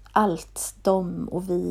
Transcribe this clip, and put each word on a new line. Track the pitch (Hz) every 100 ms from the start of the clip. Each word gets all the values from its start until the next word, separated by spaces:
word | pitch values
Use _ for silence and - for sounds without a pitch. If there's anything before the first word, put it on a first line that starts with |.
| -
allt | - 214 165 - - - -
de | - 190 175 170 170
och | 170 185
vi | 175 180